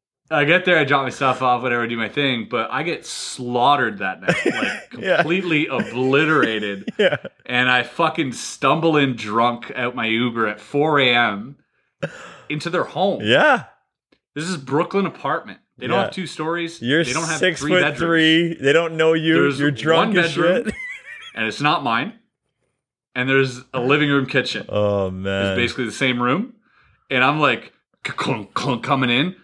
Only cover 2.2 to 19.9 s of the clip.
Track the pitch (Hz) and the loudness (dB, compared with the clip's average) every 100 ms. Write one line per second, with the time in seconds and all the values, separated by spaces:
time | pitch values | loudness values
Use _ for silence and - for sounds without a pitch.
2.2 | 139 120 101 120 113 131 165 147 - - | -2 -2 -4 -4 -2 -4 -4 -6 -10 -12
3.2 | - - 120 123 123 143 117 101 95 90 | -12 -10 -4 2 4 4 2 -2 -6 -4
4.2 | - - - 740 - - - - 190 160 | -2 0 0 -2 -4 -6 -12 -10 0 0
5.2 | 147 185 180 151 156 139 - 117 131 139 | 2 0 0 -2 0 -4 -4 -2 2 2
6.2 | 156 151 120 110 104 98 104 - 202 147 | 4 2 2 0 -4 -6 -8 0 0 0
7.2 | - - - 123 127 127 - - 160 165 | -8 -16 -6 0 2 2 0 -2 -2 0
8.2 | 139 117 - - 139 160 165 151 139 117 | -4 -6 -12 -2 0 2 2 4 2 0
9.2 | 104 110 120 117 - 135 123 127 113 113 | -2 0 2 0 -8 -6 -6 -4 -2 0
10.2 | 123 113 107 104 - 143 156 143 127 120 | -2 -2 -4 -4 -6 0 2 4 4 4
11.2 | 117 101 120 143 _ _ _ _ 170 - | 2 -2 -10 -16 _ _ _ _ -10 -10
12.2 | - - - 151 170 170 - 143 196 131 | -18 -20 -8 -6 -4 -2 -2 0 0 0
13.2 | 107 131 302 240 123 _ _ _ _ _ | 2 4 6 2 -2 _ _ _ _ _
14.2 | _ 147 170 170 135 143 170 196 180 - | _ -10 -6 -6 -2 -2 0 0 -2 -4
15.2 | 139 165 107 - _ _ 127 175 196 - | -4 -4 -6 -18 _ _ -2 0 0 -4
16.2 | 165 - 160 170 170 165 120 151 151 143 | -10 -6 -4 -4 -6 -6 0 2 2 -2
17.2 | 160 156 185 156 143 185 160 131 165 165 | -2 0 0 0 0 2 2 0 0 4
18.2 | 160 160 170 165 135 156 170 160 160 165 | 4 4 2 0 2 4 2 2 2 4
19.2 | 160 147 143 135 147 139 151 | 2 4 2 2 0 0 2